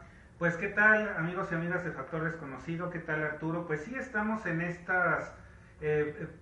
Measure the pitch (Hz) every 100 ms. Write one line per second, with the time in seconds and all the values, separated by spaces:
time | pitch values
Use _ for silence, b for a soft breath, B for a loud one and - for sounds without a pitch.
0 | B B B - 170 - 202 208 208 214
1 | 208 165 170 180 185 165 170 180 170 -
2 | - 160 160 160 139 131 165 165 175 170
3 | 160 151 151 151 160 170 170 151 - 262
4 | - 214 214 220 180 165 175 170 - 180
5 | 175 147 - - B B B B 151 151
6 | 147 - 165 -